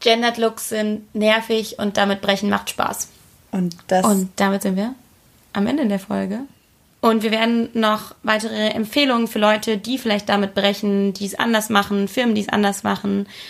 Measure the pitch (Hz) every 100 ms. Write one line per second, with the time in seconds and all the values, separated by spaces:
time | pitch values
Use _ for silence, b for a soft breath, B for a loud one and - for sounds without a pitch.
0 | 233 233 233 226 226 226 - 220 214 214
1 | - 214 214 220 220 220 214 - 202 202
2 | 202 196 - 196 202 202 - - - -
3 | - - - _ _ 190 180 - - 185
4 | 190 196 190 - 196 196 196 190 220 269
5 | - _ _ _ _ 208 208 285 240 196
6 | 190 196 190 214 277 - _ _ _ _
7 | 226 220 220 220 226 233 226 226 220 214
8 | - - - 214 220 214 214 - 214 294
9 | 277 233 226 214 208 214 220 214 226 262
10 | 226 208 208 202 196 202 202 202 208 196
11 | 196 190 202 - 233 220 214 208 202 202
12 | 196 - 240 214 196 208 202 196 214 196
13 | 202 196 202 B B